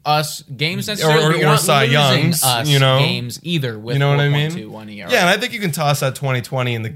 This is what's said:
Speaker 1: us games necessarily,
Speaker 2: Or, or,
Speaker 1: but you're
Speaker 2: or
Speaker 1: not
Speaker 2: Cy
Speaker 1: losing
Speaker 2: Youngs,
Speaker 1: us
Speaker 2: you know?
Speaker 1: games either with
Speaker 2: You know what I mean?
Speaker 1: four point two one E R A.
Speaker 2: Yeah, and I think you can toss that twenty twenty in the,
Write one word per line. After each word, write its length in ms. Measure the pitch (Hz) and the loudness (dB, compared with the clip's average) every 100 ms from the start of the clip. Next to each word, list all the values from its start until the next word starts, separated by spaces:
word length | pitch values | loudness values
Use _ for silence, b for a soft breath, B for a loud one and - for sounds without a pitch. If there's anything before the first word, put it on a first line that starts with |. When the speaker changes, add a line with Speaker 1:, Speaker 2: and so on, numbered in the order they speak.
Speaker 1:
us 380 | - 151 151 - | 0 0 0 -8
games 440 | - 123 151 185 127 | -14 -6 -4 -4 -6
necessarily, 340 | 208 160 156 | -2 2 4
Speaker 2:
Or, 20 | 156 | 4
or, 60 | |
Speaker 1:
but 60 | 160 | 2
you're 80 | 151 | 2
Speaker 2:
or 40 | |
Speaker 1:
not 80 | 147 | 2
Speaker 2:
Cy 220 | - 143 131 | 2 2 4
Speaker 1:
losing 80 | |
Speaker 2:
Youngs, 500 | 143 143 127 160 156 | 2 4 2 2 2
Speaker 1:
us 240 | 135 120 147 | 0 0 2
Speaker 2:
you 100 | 139 | 4
know? 200 | 135 131 | 4 4
Speaker 1:
games 400 | 131 123 120 113 | 2 -2 -6 -10
either 340 | 160 170 131 107 | -4 -4 -4 -6
with 180 | 110 131 | -4 0
Speaker 2:
You 20 | |
know 120 | 143 | 2
what 100 | 143 | 2
I 80 | 143 | 2
mean? 220 | 143 151 | 0 -2
Speaker 1:
four 60 | 175 | -6
point 60 | |
two 80 | 110 | -10
one 180 | 107 107 | -14 -14
E 120 | 104 | -14
R 60 | - | -2
A. 40 | |
Speaker 2:
Yeah, 80 | 247 | 2
and 80 | 175 | 2
I 60 | 214 | 2
think 160 | 240 | -2
you 60 | 226 | -4
can 140 | 196 | -6
toss 260 | 151 147 143 | -2 0 0
that 160 | 139 | -2
twenty 280 | 123 139 127 | -4 -4 -4
twenty 320 | 113 131 123 | -4 -4 -2
in 80 | 117 | -4
the, 120 | 113 | -6